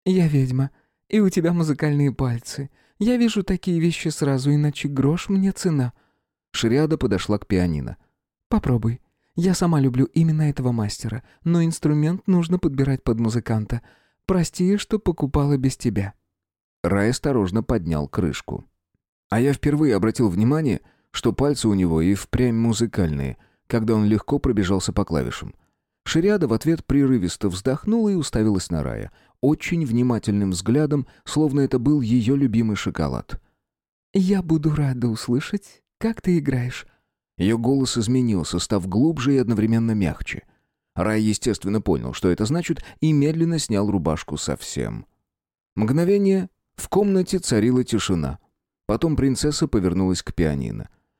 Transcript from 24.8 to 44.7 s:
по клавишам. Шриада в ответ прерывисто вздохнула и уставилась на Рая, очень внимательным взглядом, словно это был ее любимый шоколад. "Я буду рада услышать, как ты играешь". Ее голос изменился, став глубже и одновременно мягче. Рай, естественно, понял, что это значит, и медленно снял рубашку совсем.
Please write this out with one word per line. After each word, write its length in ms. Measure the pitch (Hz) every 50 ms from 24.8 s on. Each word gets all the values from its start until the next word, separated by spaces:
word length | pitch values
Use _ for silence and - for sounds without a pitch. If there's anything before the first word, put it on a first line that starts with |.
| - - 90
по 140 | - 98
клавишам. 480 | - 82 73 64 60 - - - - - _ _ _ _ _ _ _ _ _ -
Шриада 440 | - - 160 165 202 208 202 170 120
в 40 | 113
ответ 320 | 110 - 156 165 160 -
прерывисто 640 | - 143 143 139 131 131 117 87 87 - - - 101
вздохнула 640 | 87 95 - 131 131 151 - - 220 233 220 208
и 40 | 196
уставилась 540 | 180 147 - - 113 107 110 104 92 - -
на 140 | 87 80 69
Рая, 280 | 65 57 55 52 - - _ _ _ _ _
очень 460 | - 139 156 156 - - 175 170 160
внимательным 640 | 123 113 120 123 127 120 107 - - 101 101 101 95
взглядом, 560 | 92 87 95 110 117 147 156 143 151 143 127 - - _ _
словно 360 | - - 147 156 147 131 143
это 180 | 139 127 - 123
был 240 | 113 135 151 147 123
ее 340 | 107 120 127 110 110 139
любимый 400 | 139 139 123 104 113 117 110 104
шоколад. 640 | 92 - 98 - - 80 71 64 57 - - - - - _ _ _ _ _ _ _ _ _ _ _ _ _ -
"Я 300 | 196 185 180 202 196 175
буду 320 | 160 160 160 147 156 151
рада 340 | 147 147 139 131 123 123 120
услышать, 720 | 110 110 - - 123 127 - - - 196 - - - _ _ _ _ -
как 220 | - 226 226 -
ты 180 | - 190 180 170
играешь". 480 | 143 147 135 123 123 123 123 - - - _ _ _ _ _ _ _ _ _ -
Ее 180 | 87 98 117
голос 400 | 113 117 127 139 139 131 123 -
изменился, 640 | 123 113 110 127 127 127 117 107 92 78 - - 90
став 280 | - - 113 101 85
глубже 480 | 95 90 107 131 160 165 156 120 139 139
и 40 | 135
одновременно 540 | 123 104 117 101 107 110 113 113 113 113 110
мягче. 500 | 107 95 80 - - - - - - - _ _ _ _ _ _ _ _ _ _
Рай, 280 | - 90 107 110 107 110
естественно, 580 | 107 104 - - 120 104 - - 95 104 110
понял, 320 | - - 85 65 57 62 65
что 160 | - - 92
это 160 | 87 - 104
значит, 400 | 113 147 175 170 - 165 - - - - _
и 120 | - 160 156
медленно 460 | 147 143 151 160 165 165 165 170 156
снял 320 | - - 113 98 101 104
рубашку 460 | 98 98 73 80 78 73 - - 76
совсем. 680 | 76 - - 69 - - -